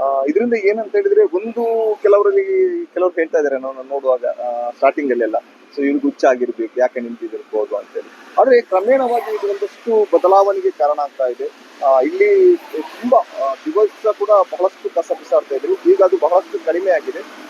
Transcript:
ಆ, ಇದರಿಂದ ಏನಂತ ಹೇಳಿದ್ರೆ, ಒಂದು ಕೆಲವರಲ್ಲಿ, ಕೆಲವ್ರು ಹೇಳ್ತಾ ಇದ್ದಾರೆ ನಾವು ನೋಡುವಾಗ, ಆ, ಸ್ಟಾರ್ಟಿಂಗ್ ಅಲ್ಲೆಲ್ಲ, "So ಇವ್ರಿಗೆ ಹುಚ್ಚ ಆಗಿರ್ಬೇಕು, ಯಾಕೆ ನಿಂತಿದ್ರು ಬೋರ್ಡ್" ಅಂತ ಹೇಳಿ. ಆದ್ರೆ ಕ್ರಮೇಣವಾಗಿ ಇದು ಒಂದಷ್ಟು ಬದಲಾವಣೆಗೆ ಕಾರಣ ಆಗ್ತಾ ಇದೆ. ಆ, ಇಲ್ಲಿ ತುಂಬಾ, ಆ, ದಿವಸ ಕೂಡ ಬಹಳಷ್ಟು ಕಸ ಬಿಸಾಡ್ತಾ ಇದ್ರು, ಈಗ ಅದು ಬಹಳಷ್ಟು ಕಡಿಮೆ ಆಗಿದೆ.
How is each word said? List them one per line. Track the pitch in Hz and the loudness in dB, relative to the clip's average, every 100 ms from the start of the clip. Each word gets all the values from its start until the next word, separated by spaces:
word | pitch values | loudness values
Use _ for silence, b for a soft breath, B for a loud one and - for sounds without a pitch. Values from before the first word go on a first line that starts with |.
ಆ, | 135 139 139 | -4 -2 -2
ಇದರಿಂದ | 156 240 | 0 0
ಏನಂತ | 233 196 214 208 208 | 0 0 -2 -4 -2
ಹೇಳಿದ್ರೆ, | 202 208 | 2 2
ಒಂದು | - 185 - - - 453 220 - | 2 0 -6 -4 -2 -2 -2 0
ಕೆಲವರಲ್ಲಿ, | 208 202 208 196 196 190 185 175 170 | 2 4 4 0 0 0 0 -2 -8
ಕೆಲವ್ರು | 175 180 | -2 -2
ಹೇಳ್ತಾ | 175 160 165 | -2 -2 -2
ಇದ್ದಾರೆ | 143 131 | -2 -4
ನಾವು | 131 131 | -8 -12
ನೋಡುವಾಗ, | 131 139 135 127 | -8 -4 -2 -2
ಆ, | 120 - 123 120 120 | -2 -6 -8 -6 -8
ಸ್ಟಾರ್ಟಿಂಗ್ | - 139 147 143 | -2 -2 0 -2
ಅಲ್ಲೆಲ್ಲ, | 120 110 117 - _ _ | -2 -2 -4 -8 _ _
"So | - | -4
ಇವ್ರಿಗೆ | 139 147 | -2 0
ಹುಚ್ಚ | 139 - | -2 0
ಆಗಿರ್ಬೇಕು, | 147 127 117 117 113 123 | 0 2 -2 -4 -8 -2
ಯಾಕೆ | 123 127 | -2 -2
ನಿಂತಿದ್ರು | 117 117 113 110 - 107 | -10 -10 -12 -12 -6 -4
ಬೋರ್ಡ್" | 104 | -4
ಅಂತ | 104 - | -6 -8
ಹೇಳಿ. | - - - - - | -14 -14 -20 -6 2
ಆದ್ರೆ | 240 247 | 4 4
ಕ್ರಮೇಣವಾಗಿ | 233 185 208 269 254 240 214 | 2 -2 2 0 0 -2 -4
ಇದು | 214 202 | -6 -6
ಒಂದಷ್ಟು | 202 202 - 233 220 208 165 | -6 -8 -8 -2 0 2 2
ಬದಲಾವಣೆಗೆ | 180 190 196 196 185 | 4 4 4 0 -2
ಕಾರಣ | - 147 147 | 0 -2 0
ಆಗ್ತಾ | 143 - 131 | -6 -4 -4
ಇದೆ. | 123 139 - - - | -4 -10 -12 -20 -4
ಆ, | 139 131 | 2 2
ಇಲ್ಲಿ | 311 370 208 285 359 349 | 2 2 2 6 4 4
ತುಂಬಾ, | - 453 - - 240 247 | -2 -12 -12 -10 2 2
ಆ, | - - - | 2 -6 -6
ದಿವಸ | 135 - 202 214 - 214 208 | -6 -4 0 0 0 -4 -2
ಕೂಡ | 202 | 2
ಬಹಳಷ್ಟು | 208 180 156 180 - - | 2 2 -2 -4 -4 -6
ಕಸ | - - 160 | -6 -4 -8
ಬಿಸಾಡ್ತಾ | - 160 - | 0 -2 0
ಇದ್ರು, | 135 135 190 165 | -6 -4 0 2
ಈಗ | 196 | 4
ಅದು | - - | 4 4
ಬಹಳಷ್ಟು | 151 175 - 196 160 | 2 0 0 -6 -2
ಕಡಿಮೆ | 170 190 | -2 0
ಆಗಿದೆ. | 160 131 160 - - | 0 -2 -10 -14 -18